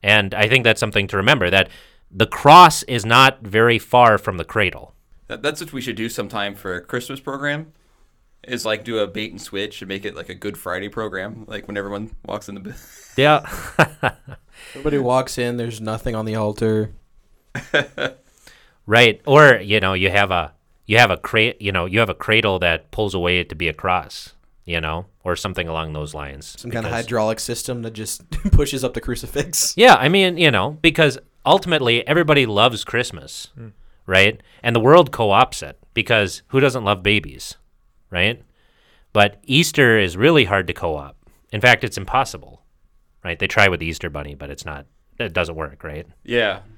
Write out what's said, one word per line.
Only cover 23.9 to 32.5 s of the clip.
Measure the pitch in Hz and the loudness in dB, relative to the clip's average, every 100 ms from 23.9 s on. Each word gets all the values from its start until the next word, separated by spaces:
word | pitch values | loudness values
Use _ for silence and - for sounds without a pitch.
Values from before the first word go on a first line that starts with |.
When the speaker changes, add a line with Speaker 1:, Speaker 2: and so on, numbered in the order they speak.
| 90 73 - - _ _ _ - | -4 -6 -18 -20 _ _ _ -8
Speaker 1:
you | 85 | -6
know, | 80 80 95 _ | -6 -8 -10 _
or | 92 87 | -6 -6
something | 104 90 82 | -6 -6 -6
along | 80 80 | -6 -8
those | 78 73 76 | -8 -10 -12
lines. | 71 69 80 - | -14 -16 -20 -18
Speaker 3:
Some | - | -10
kind | 117 110 | -8 -6
of | |
Speaker 1:
Because | 117 117 | -8 -6
Speaker 3:
hydraulic | 120 107 110 | -4 -2 -4
system | - 117 - 123 | -8 -8 -8 -10
that | 117 | -10
just | 110 110 - _ | -12 -12 -12 _
<laughs> | - 202 | -6 2
pushes | - 143 139 | 2 2 -4
up | 123 113 | -6 -8
the | |
crucifix. | - 120 - 143 143 - - - | -8 -10 -8 -8 -6 -4 -6 2
Speaker 1:
Yeah, | 240 160 | 4 6
I | 131 | 4
mean, | 190 190 170 | 2 0 2
you | 160 | 2
know, | 110 104 156 | 2 -2 0
because | 165 160 151 135 _ _ - | 0 2 0 0 _ _ 0
ultimately | 185 185 160 123 117 - | 2 2 -2 0 0 2
everybody | 160 156 143 | 0 2 2
loves | 120 | 2